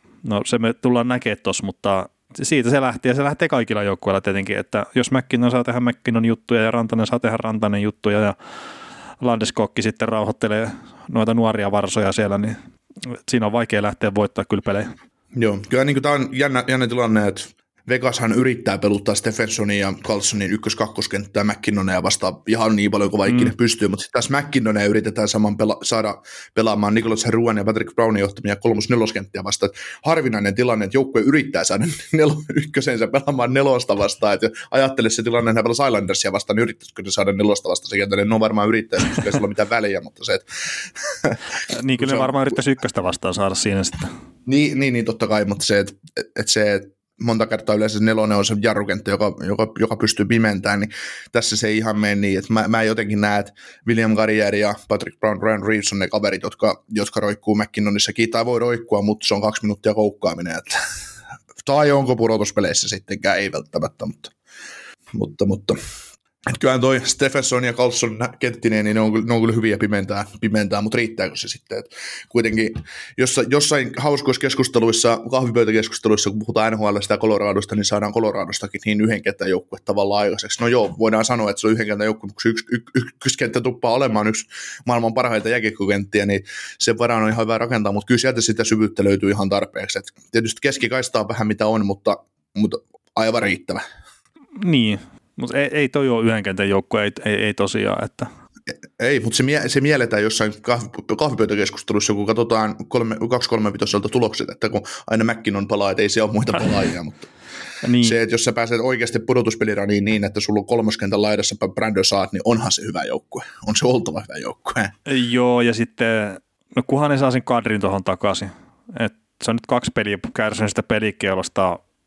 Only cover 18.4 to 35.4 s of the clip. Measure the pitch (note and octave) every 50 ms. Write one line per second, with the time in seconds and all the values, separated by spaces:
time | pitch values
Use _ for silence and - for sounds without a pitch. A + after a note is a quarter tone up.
18.4 | C3 C3 B2 A#2+ - - G2 G2 - G#2 G#2 G2+ G2+ G#2+ G#2 G2+ - A2+ G#2+ -
19.4 | A2+ G#2 - - G#2+ G2+ G#2 G2+ G2 G2 F#2+ G2 - - A2 G2+ G#2 - - G#2
20.4 | G2+ F2 G2+ G#2 - A2 - - A2+ G#2+ - - - - - G2 G#2 - - G#2
21.4 | G#2 G#2+ G2+ - - - G#2 G#2 F#2+ F#2+ F#2 F2+ F2+ F#2+ F#2+ - - F#2 F#2 -
22.4 | _ - A2 A2+ A2 A2+ A2 G#2 G2+ G#2 G2+ G#2 G2+ G2 - G2+ F#2+ - B2 B2
23.4 | B2 B2 - - A#2+ A2+ A2+ - G#2 G2 F#2+ F#2+ - - - B2 A2+ - C#3 C#3+
24.4 | D3 D3+ - C3+ A2+ A2 G#2+ G#2 G#2 G#2 G#2 A2 G#2 A2 - - G#2+ G#2 - A2
25.4 | G#2+ G#2 G#2 G#2 A2 G#2+ - - - - A#2+ A2+ G#2+ G#2+ G2 - _ - - -
26.4 | - - _ - A2 A2+ G#2 G#2 G#2 G2+ G#2 A2+ A2+ A2+ A2 G#2+ - A#2 G#2+ A#2
27.4 | A#2 A#2 A2 G#2+ G2+ G#2+ G#2+ A2 A2 - - - A#2 A2+ A2 G2+ G2 G2 G2+ -
28.4 | - G#2 G2+ G2+ - A#2+ A2+ G#2 A2 - B2 A#2 A2 G#2+ - G2 G2+ - - G2
29.4 | F#2 F#2+ G2+ - - G2 - - - - - - - D3+ E3 D#3+ D#3 C3 A2 G#2+
30.4 | G#2 G2+ G2 G#2+ B2 B2 A#2 A2 G#2 F#2+ G2+ C3+ C3+ C3+ - A2 G#2+ B2+ C#3 D#3
31.4 | - C#3 - E2+ E2+ - F#3+ G2+ A#2+ E3+ D3 - - - - D#3 D3+ D3 D3+ D3+
32.4 | - - - D3+ - - - C#3+ C3 C#3 B2 A2+ A2+ A2 A2+ C#3 C3+ - C#3+ C3
33.4 | A#2+ A#2+ B2+ C#3 C#3 C#3 B2+ B2 - - G2+ G2+ G2+ G2+ - - - G#2 G2+ F#2+
34.4 | A2 A2+ - - - - - C3 C3+ C3+ C3+ - A2+ A2+ A2 - A2 A#2+ A#2 A#2+